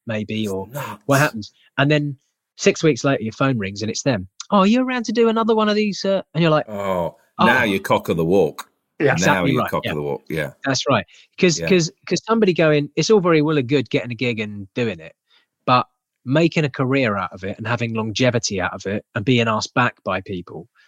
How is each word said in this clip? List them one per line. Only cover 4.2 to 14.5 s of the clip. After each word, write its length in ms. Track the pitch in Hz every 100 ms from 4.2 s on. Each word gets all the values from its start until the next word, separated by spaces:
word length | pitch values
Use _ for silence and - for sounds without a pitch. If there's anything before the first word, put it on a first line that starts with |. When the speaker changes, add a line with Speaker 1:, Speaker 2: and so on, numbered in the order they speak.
| 92 _ -
Speaker 1:
"Oh, 80 | 202
are 80 | 196
you 140 | 247
around 240 | 254 254 233
to 60 |
do 160 | 220 226
another 260 | 220 220 220
one 140 | 214
of 60 | 208
these?" 280 | 214 185
Uh? 200 | 196 190 -
And 80 | 151
you're 100 | 165
like, 160 | 151 -
Speaker 2:
Oh, 480 | 101 98 92 80 - _ -
Speaker 1:
"Oh." 80 | 190
Speaker 2:
now 180 | 127
you're 160 | 113 95
cock 300 | - 104 -
of 80 | 85
the 80 | 82
walk. 440 | 98 76 - - _ _ -
Speaker 3:
Yeah. 60 | 131
Speaker 2:
Now 60 |
Speaker 1:
Exactly 380 | 160 175 95 -
Speaker 2:
you're 80 | -
Speaker 1:
right, 100 | 95
Speaker 2:
cock 140 | 87 -
Speaker 1:
yeah. 60 |
Speaker 2:
of 40 | 76
the 60 |
walk. 200 | 73 67 -
Yeah. 220 | 80 69 - 135
Speaker 1:
That's 180 | 131 143
right. 160 | 113 - - _ -
'Cause, 200 | 180 151
Speaker 2:
Yeah. 120 | 165
Speaker 1:
'cause, 200 | 185 165 _ -
'cause 160 | 185 -
somebody 260 | 226 196
going, 360 | 170 156 151 147 -
it's 120 | 156
all 120 | 214
very 200 | 175 160
well 160 | 151 151
and 80 | 120
good 200 | 139 -
getting 220 | 139 120
a 40 | 113
gig 260 | 127 113
and 260 | 107